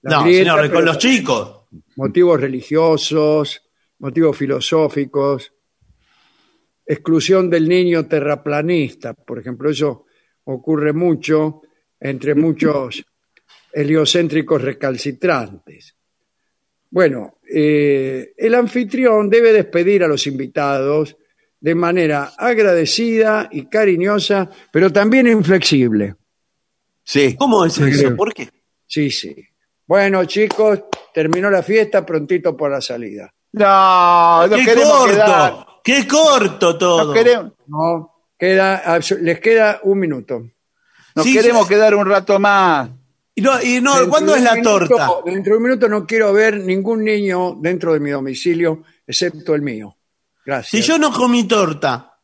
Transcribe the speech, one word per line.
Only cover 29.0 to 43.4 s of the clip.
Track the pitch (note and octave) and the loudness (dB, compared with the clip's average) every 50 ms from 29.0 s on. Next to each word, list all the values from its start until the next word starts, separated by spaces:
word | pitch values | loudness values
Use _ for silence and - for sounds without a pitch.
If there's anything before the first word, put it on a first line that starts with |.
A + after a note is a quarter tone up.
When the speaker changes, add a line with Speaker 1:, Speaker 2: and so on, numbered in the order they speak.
| D3 C#3 | -4 -4
Speaker 1:
sí. | - - - F2 C#2+ - - _ _ _ _ _ _ _ _ | -4 -8 -10 -12 -18 -20 -20 _ _ _ _ _ _ _ _
Bueno, | - E3+ G3+ G3 G3 G3 F#3+ F#3 | -2 0 2 2 2 0 0 -2
chicos, | F3+ - G3+ G#3+ G#3 - - A3 G#3+ G3+ G3+ G#3 - - - - _ _ | -2 -2 -2 -2 -2 0 0 0 0 0 -2 -4 -12 -16 -16 -16 _ _
terminó | D#3+ D#3 D#3+ E3 F3+ F#3+ G#3 | -4 -2 -2 -2 -2 0 0
la | G3+ F#3 - | 0 0 0
fiesta, | - G#3 A3 G#3+ G#3 - G3 E3 | 0 0 0 0 2 0 -2 -2
prontito | E3 E3 D#3 D3 D#3 F#3 F3 F3 F3 D3 | 0 -6 -6 -2 -2 -4 -2 -2 -4 -4
por | C3 D3+ C#3+ | -2 -4 -4
la | C#3 C3+ | -4 -6
salida. | A#2+ - B2 A#2+ A#2 G#2 G2+ G#2 F#2 - _ _ _ _ - | -6 -8 -10 -10 -12 -12 -14 -16 -18 -20 _ _ _ _ -2
Speaker 3:
No, | G#3 G#3 G3 G3 F#3+ F#3+ F#3+ F#3 F3+ F3 F3 F3 E3+ E3+ E3+ E3+ E3 E3+ | 2 4 4 6 6 4 4 4 4 4 4 4 6 6 4 4 4 4
no | F#3 G#3+ | 4 2
Speaker 2:
¡Qué | A3+ C4 | 2 2
Speaker 3:
queremos | A3+ A#3 A#3+ - D4+ D4+ | 4 4 4 4 4 4
Speaker 2:
corto! | C4+ B3+ A3 G3+ | 4 4 4 4
Speaker 3:
quedar. | G#3 G#3+ G#3 G3 G3 E3 C#3+ - - - - _ _ _ | 4 4 4 4 2 2 0 -2 -6 -18 -20 _ _ _
Speaker 2:
¡Qué | - C4 C#4 A#3 | 0 0 0 0
corto | C#4 C4+ D4+ D#4+ D4+ C#4 B3 G#3 F#3+ D3+ - F#3+ F3 E3 | 0 2 2 4 4 4 2 2 -2 -2 0 0 0 0
todo! | E3 F3+ F3+ E3+ E3 D#3 | 0 0 0 2 2 0
Speaker 3:
No | D3+ C#3 | 0 0
queremos. | A3 A#3 A#3+ A#3+ A3+ F3+ - _ _ _ | 2 4 4 2 2 -2 -10 _ _ _
Speaker 1:
No, | C#3 D3+ D3+ D#3+ E3 E3+ E3 D#3+ - _ _ _ _ _ | -12 -6 -4 -2 -2 -2 -4 -6 -12 _ _ _ _ _
queda | _ F3 F#3 F#3+ F#3+ F#3+ F#3+ F#3+ F3+ - - E3 | _ -2 0 2 2 2 0 -2 -4 -2 -2 -2
abso-, | E3+ - - G3 | -2 -2 -4 -4
les | - E3+ E3 E3+ E3 | -2 -2 -4 -4 -2
queda | - A3 A3+ A3+ A3 G#3 G3+ - - | 0 2 2 4 2 2 0 -2 -2
un | G3 G3 G3 | -2 -2 0
minuto. | F#3+ E3 D3 B2+ G#2+ - C3 A#2 A#2 A#2 _ _ _ _ _ _ _ _ _ _ _ _ _ | -2 -4 -6 -8 -8 -10 -10 -10 -10 -14 _ _ _ _ _ _ _ _ _ _ _ _ _
Speaker 3:
Nos | - G#3 | -2 0
Speaker 2:
Sí, | B3 C4 | 2 2
Speaker 3:
queremos | A3 A3+ A#3+ A#3+ A#3 G3+ | 4 4 4 4 4 2
Speaker 2:
sí. | F3+ G3+ | 2 2
Speaker 3:
quedar | G#3 A3 G#3+ G#3 | 4 4 4 4
un | G#3 G3+ | 2 2
rato | F#3+ G3+ G3 F#3 - G3+ G3 | 2 0 0 2 2 0 2
más. | G3+ G3+ G3+ G3 F#3+ F3+ D#3+ C#3+ C3 B2+ - - _ _ _ _ _ _ _ | 4 2 2 4 2 2 2 0 -2 -6 -14 -20 _ _ _ _ _ _ _
Speaker 2:
Y | - | -2